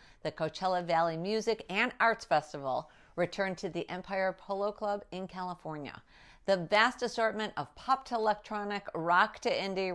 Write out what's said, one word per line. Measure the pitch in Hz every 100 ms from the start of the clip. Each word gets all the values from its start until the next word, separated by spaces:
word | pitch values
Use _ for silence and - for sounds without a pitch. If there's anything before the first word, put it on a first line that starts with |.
| - _
the | 156
Coachella | - 160 - 185 180 170
Valley | 165 170 160
Music | 180 220 214 214 -
and | 190 240 -
Arts | 233 220 -
Festival | 156 - 151 135 123 - - - -
returned | 175 - 190 180
to | 190
the | 170 170
Empire | 180 185 196 190 185
Polo | - 196 202
Club | 208 208 202 202
in | 180 190
California. | 185 185 170 160 156 131 - - - - - -
The | 196 165
vast | 208 226 -
assortment | 240 - 226 208 214 -
of | 143
pop | - - 262 -
to |
electronic, | 233 220 208 - 214 208 202 -
rock | 170 165 175 214 -
to | 247
indie, | 147 190 190 190